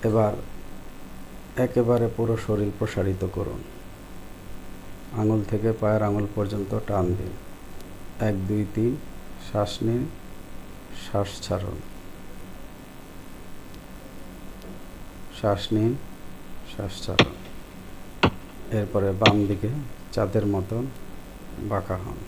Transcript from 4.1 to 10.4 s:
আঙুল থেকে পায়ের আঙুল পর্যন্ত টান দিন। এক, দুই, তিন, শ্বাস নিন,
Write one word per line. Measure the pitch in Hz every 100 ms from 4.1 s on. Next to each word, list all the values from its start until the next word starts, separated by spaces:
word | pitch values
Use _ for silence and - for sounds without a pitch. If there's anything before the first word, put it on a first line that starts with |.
| - - - - - - - - - -
আঙুল | 113 107 110 101
থেকে | 107 113 110
পায়ের | 107 107
আঙুল | 104 101 101
পর্যন্ত | - 101 104 98 107 -
টান | 101 90
দিন। | 95 92 - - - - - - - - -
এক, | 110 98 92
দুই, | 104 104
তিন, | 107 117 147 - - - - -
শ্বাস | 107 104 -
নিন, | 110 120 147 - - -